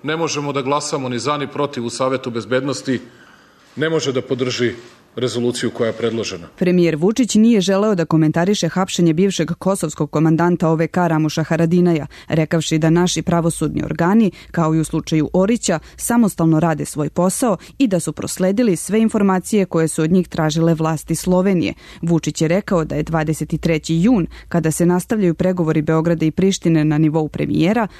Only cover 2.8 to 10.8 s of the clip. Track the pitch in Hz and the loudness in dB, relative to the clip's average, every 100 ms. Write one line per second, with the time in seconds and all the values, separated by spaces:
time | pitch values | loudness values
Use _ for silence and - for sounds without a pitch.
2.8 | - 123 - - - - _ _ _ - | -4 -4 -6 -20 -20 -20 _ _ _ -6
3.8 | 160 160 139 131 - 127 127 117 120 - | -2 -2 -2 -4 -4 -4 -4 -2 -2 -4
4.8 | - - _ - 120 117 120 120 123 - | -18 -20 _ -6 -4 -2 -2 -2 -6 -2
5.8 | 113 - 113 113 104 87 85 - 180 180 | -4 -2 -4 -4 -6 -10 -16 -4 0 2
6.8 | 170 151 180 226 226 214 226 226 180 190 | 2 2 0 2 2 4 6 4 2 0
7.8 | 214 190 160 160 156 170 180 208 165 185 | 2 0 2 2 2 2 0 0 -2 -2
8.8 | 190 - 170 156 196 185 156 175 185 196 | -2 2 2 4 0 0 -4 -2 -2 -2
9.8 | 156 - 151 151 160 160 175 175 165 160 | -4 -4 -4 2 2 4 2 2 2 0